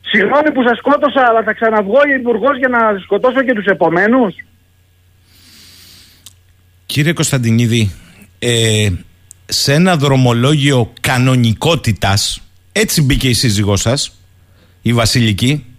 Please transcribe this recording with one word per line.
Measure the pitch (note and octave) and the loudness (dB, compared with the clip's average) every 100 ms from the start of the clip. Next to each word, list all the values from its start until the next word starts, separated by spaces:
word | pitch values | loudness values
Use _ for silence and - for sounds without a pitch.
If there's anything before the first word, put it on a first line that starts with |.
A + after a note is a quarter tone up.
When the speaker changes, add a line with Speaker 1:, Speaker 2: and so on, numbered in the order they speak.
Speaker 1:
«Συγγνώμη | - G3+ G3 C#4 D4+ | -4 -2 0 0 0
που | C4 | 0
σας | A#3+ A#3 | -2 -2
σκότωσα, | - C#4+ D4 C4 B3 | 0 0 0 0 2
αλλά | A3+ | 2
θα | G#3+ | -2
ξαναβγώ | G#3+ A3+ A3 G3 A#3+ D4 C4+ | -2 0 0 0 2 2 0
υπουργός | A#3+ A3 A#3+ C4+ | -2 -2 -2 -2
για | B3+ | -2
να | A#3+ A3+ G3+ | 0 0 -2
σκοτώσω | F#3 G3 B3 B3+ | -2 0 0 0
και | B3 | 0
τους | A3+ | 0
επομένους;» | F#3+ F3+ E3+ E3+ G3+ B3+ A3 - - _ _ _ _ _ _ _ _ _ - - - - - - - _ - _ _ _ _ _ _ | 0 0 0 2 2 2 0 -4 -20 _ _ _ _ _ _ _ _ _ -20 -20 -20 -20 -20 -20 -20 _ -20 _ _ _ _ _ _
Speaker 2:
Κύριε | - D3 | -4 -2
Κωνσταντινίδη, | E3+ D#3 C3+ A#2 A2+ A#2+ A#2 G#2 - - - - _ | -2 -2 -2 0 0 2 0 -2 -4 -20 -20 -20 _
ε, | A#2+ A#2 A2+ G#2+ G#2+ E2+ - _ _ - _ | -4 0 0 0 0 -4 -10 _ _ -20 _
σε | - - | -4 0
ένα | C#3+ F#3 F3 | 2 2 2
δρομολόγιο | C#3 C3+ B2+ A#2 B2+ D#3 C#3 C3+ A2+ - | 2 2 2 2 2 2 2 0 -2 -4
κανονικότητας, | - B2+ B2+ B2+ A#2 G#2+ D3+ E3+ - G2 G#2 G2 - - - _ _ | -2 0 2 2 2 0 0 -2 -2 -2 0 -2 -2 -8 -12 _ _
έτσι | - G#3+ - | -4 -2 0
μπήκε | C3+ - C3 | 0 0 0
η | |
σύζυγός | - A#2 G#2 G2+ G2+ | 0 0 0 0 0
σας, | - C#3 - - _ _ _ _ _ _ | 0 -2 -4 -12 _ _ _ _ _ _
η | - | -2
Βασιλική. | A#2+ A2+ B2+ A2+ G2+ B2 D3 - | 0 0 0 0 0 0 -2 -6